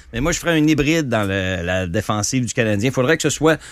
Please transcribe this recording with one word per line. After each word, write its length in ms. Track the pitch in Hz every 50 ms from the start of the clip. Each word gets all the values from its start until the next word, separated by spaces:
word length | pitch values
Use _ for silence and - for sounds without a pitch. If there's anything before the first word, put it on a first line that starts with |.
| - - -
Mais 80 | 117
moi, 120 | 139 165 170
je 60 | -
ferais 140 | - 170 165 156
un 80 | 151
hybride 420 | 156 156 139 139 143 165 165 151 127
dans 160 | 117 110 104 95
le, 340 | 95 98 92 92 92 87 87
la 220 | 87 92 92 92
défensive 600 | 87 85 107 - - 107 107 101 - - 131 123
du 80 | 107 -
Canadien. 360 | 131 117 110 104 101 107 135
Il 40 | -
faudrait 220 | 131 123 131 165
que 60 | 165 -
ce 80 | 147
soit 280 | - - 143 160 156 - - -